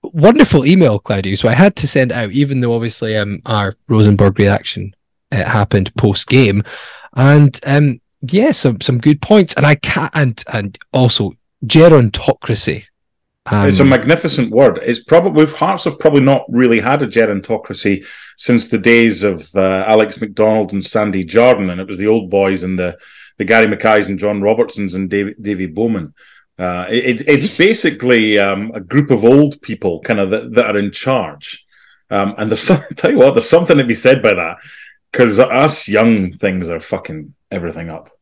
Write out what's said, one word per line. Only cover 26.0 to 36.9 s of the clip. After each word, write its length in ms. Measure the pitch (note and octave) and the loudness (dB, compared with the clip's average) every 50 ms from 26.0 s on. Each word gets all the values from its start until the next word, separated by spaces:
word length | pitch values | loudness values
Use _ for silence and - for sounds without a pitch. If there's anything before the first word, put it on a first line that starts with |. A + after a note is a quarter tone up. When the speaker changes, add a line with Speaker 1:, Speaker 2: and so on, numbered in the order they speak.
| D#2+ D2 _ _ _ _ _ _ _ _ _ - | -8 -12 _ _ _ _ _ _ _ _ _ -8
Speaker 2:
Uh, 260 | F2+ F2+ F2+ F2+ F2+ F#2 | -8 -6 -6 -8 -8 -4
it, 320 | A2+ A#2+ - B2+ A#2+ A2+ | -4 -2 -2 -2 -4 -2
it, 60 | C3 | 0
it's 200 | - D3 C#3+ C#3+ | 0 0 2 0
Speaker 1:
Mm-hmm. 100 | G#3 - - E3+ | -4 0 0 2
Speaker 2:
basically, 760 | G3+ A3+ - - E3 - - B2 B2+ B2 A2+ A2 G#2+ G#2 G#2 | 2 2 0 -2 -4 -4 -2 0 2 2 2 2 2 2 2
um, 320 | G2+ G2 G2 G2 G#2 A2+ A#2 | 0 0 -2 -6 -8 -10 -12
a 40 | A2 | -14
group 300 | F#2+ F2 - C#3+ C#3+ C#3+ | -12 -2 -2 -2 2 2
of 160 | C3+ G#2+ G#2 | 0 2 4
old 340 | A#2 C3 C#3+ D3+ C#3+ C#3+ _ | 4 6 6 4 2 0 _
people 380 | _ - - - - F#2+ E2+ - | _ -14 -12 -6 -6 -6 -6 -6
kind 180 | - - A2+ G2+ | -6 -6 -4 -4
of 100 | G2 F#2 | -2 -4
that, 240 | G#2 A2 A#2 B2 A2+ | -4 -6 -6 -2 -2
that 220 | A#2 A#2 A2 G#2 | -2 0 0 -2
are 40 | G#2 | -4
in 120 | G2+ G2 | -4 -4
charge. 760 | F2+ - - C3 C3+ A#2+ F#2 D#2 D2 D2 - - - - _ _ _ _ _ _ _ _ _ _ | -8 -6 -4 -2 -2 -2 -4 -6 -12 -16 -18 -20 -20 -20 _ _ _ _ _ _ _ _ _ _
Um, 240 | G#2+ G2+ G2 G2+ G#2 | -4 -4 -4 -4 -6
and 140 | - G#2+ G#2+ | -6 -4 -4
there's 100 | A2 - | -4 -4
some, 220 | - - F#3+ C#3+ - | 0 0 0 0 0
<laughs> 80 | - - | -10 -10
tell 160 | - - - | -4 -2 0
you 60 | D4 | 4
what, 160 | A3 B2+ C#3 C#3 | 4 4 4 4
there's 160 | D3+ - - | 0 0 2
something 280 | - E3+ F3 E3 E3 | 2 2 4 2 2
to 60 | C#3+ C3 | 2 2
be 120 | A#2 A2+ | 0 -4
said 260 | - - B2+ C3+ A#2+ | 0 2 2 2 2
by 120 | - A2 G2 | 2 0 0
that, 240 | F2+ E2 E2 F2 - - - - - - - _ _ _ _ | 0 -4 -8 -10 -14 -20 -20 -20 -20 -20 -20 _ _ _ _
'cause 280 | - - - A2+ G#2 G#2 | 0 2 2 2 4 2
us 480 | C3 A2 A2+ C3 D3 D3+ C#3+ - - | 2 2 2 0 0 0 -2 -4 -8
young 460 | - G2+ G#2+ A2+ A#2 A2+ G#2 F#2+ F2+ F2+ | -2 0 2 2 2 2 0 -2 -6 -6
things 360 | - - G2 F#2 F#2 F2 E2 | -6 -6 -4 -4 -4 -8 -8
are 100 | E2+ D#2 | -10 -10
fucking 540 | - - | -8 -10